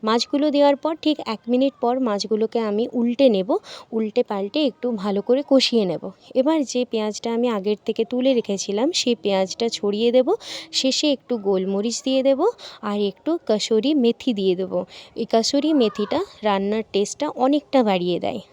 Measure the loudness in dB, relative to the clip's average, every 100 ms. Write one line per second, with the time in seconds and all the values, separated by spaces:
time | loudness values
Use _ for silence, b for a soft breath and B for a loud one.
0 | 0 0 0 0 2 4 4 4 -2 -2
1 | -2 -2 -4 -8 -2 0 0 0 -2 0
2 | -2 -2 -2 -2 -2 -2 -2 -2 -2 -2
3 | -2 4 4 4 0 -2 B B B -4
4 | -2 -2 -2 -2 -4 0 -2 -2 -4 -4
5 | -2 -2 2 0 4 4 4 2 0 -2
6 | -8 -16 B 0 2 2 0 -2 -2 -2
7 | -4 -6 -4 -2 0 -2 -2 -2 -4 -4
8 | -2 0 2 2 0 -6 -4 -2 0 0
9 | -2 -2 0 0 0 -2 -4 -2 -4 0
10 | 2 2 2 -2 B B B -4 -2 0
11 | 0 -2 _ -4 0 0 0 -2 -2 -4
12 | -2 2 2 2 2 -2 B B -6 -2
13 | -2 -2 -4 -4 0 -2 2 0 2 2
14 | 2 0 -2 0 0 0 -2 -4 -6 B
15 | B -10 0 0 2 0 2 2 2 0
16 | -4 -2 -4 -4 0 0 0 -4 -2 -2
17 | -2 -4 -6 0 0 0 0 0 2 0
18 | 0 -2 -4 -6 -12